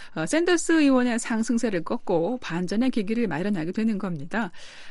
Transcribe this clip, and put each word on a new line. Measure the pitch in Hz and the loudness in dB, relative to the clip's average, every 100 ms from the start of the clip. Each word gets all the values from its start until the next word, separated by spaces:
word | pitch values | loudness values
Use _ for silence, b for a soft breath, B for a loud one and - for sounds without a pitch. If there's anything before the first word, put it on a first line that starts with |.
| B | B
어, | 160 160 | -4 0
샌더스 | 311 349 339 - | 2 4 2 4
의원의 | 320 277 254 247 226 | 4 6 6 4 0
상승세를 | - 220 226 233 233 180 | -2 -2 0 0 0 -2
꺾고 | - 240 - 170 175 254 | -2 -4 0 0 0 -2
반전의 | - 165 180 202 262 | -4 -4 0 0 2
계기를 | 247 190 233 240 | 0 0 0 0
마련하게 | 147 202 185 156 | 0 -2 -2 -2
되는 | 202 226 196 | 0 0 0
겁니다. | 196 156 135 214 214 B B B B | -2 -6 -4 -4 -4 B B B B